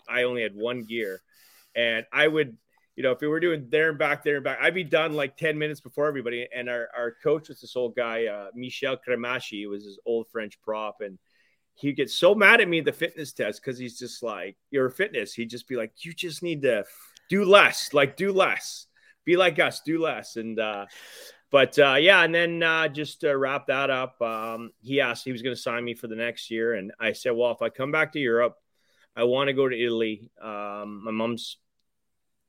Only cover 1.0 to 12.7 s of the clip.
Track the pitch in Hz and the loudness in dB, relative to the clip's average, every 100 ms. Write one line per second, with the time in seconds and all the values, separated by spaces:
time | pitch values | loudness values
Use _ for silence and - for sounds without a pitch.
1 | 104 92 _ _ - _ _ 117 117 113 | -6 -8 _ _ -20 _ _ -2 0 0
2 | - 135 151 156 139 110 _ _ _ - | -2 2 2 2 -2 -6 _ _ _ -4
3 | 127 123 151 160 175 156 120 151 160 147 | -2 0 -2 0 0 -2 0 2 2 2
4 | 151 143 151 143 143 123 151 180 156 156 | 0 0 -2 -2 -2 0 0 0 0 0
5 | 160 151 139 - 160 151 151 147 - - | 2 -2 -4 -2 -2 -2 -4 -6 -10 -2
6 | 151 139 117 120 127 123 123 120 113 120 | -2 0 -4 -6 -6 -8 -6 -6 -6 -6
7 | 120 - 151 156 156 135 120 127 120 117 | -6 -4 0 0 -2 -18 -10 -4 -2 -2
8 | 117 113 113 104 98 120 123 - 131 131 | -2 -2 -2 -4 -10 -12 -12 -6 -4 -4
9 | - 120 120 127 - 104 104 101 104 98 | -2 -2 -2 -4 -6 -10 -8 -8 -12 -10
10 | 117 117 110 113 104 - - 107 107 - | -4 -2 -4 -8 -10 -10 -8 -6 -6 -8
11 | 101 95 _ _ _ _ _ _ 143 139 | -10 -12 _ _ _ _ _ _ -4 -2
12 | 131 - 175 214 202 233 190 | -2 4 6 8 8 8 6